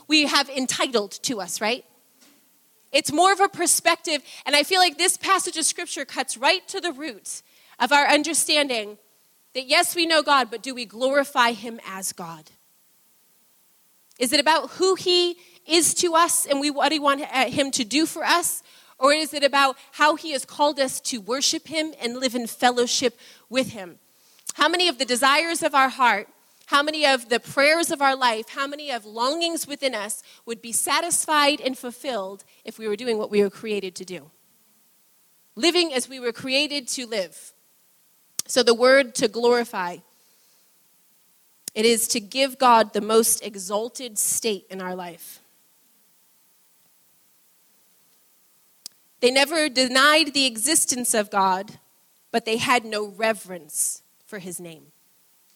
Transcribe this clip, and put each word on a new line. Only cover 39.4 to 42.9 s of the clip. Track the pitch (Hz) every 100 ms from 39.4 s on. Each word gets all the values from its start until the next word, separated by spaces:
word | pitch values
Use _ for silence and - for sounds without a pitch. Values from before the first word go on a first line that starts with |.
| 240 240 233 208 175 175 _ _ _ _ _ _ _ _ _ _ _ _ _ _ _ _ -
it | 214 226
is | 226 -
to | 240
give | 202 254 269 254
God | 247 226 214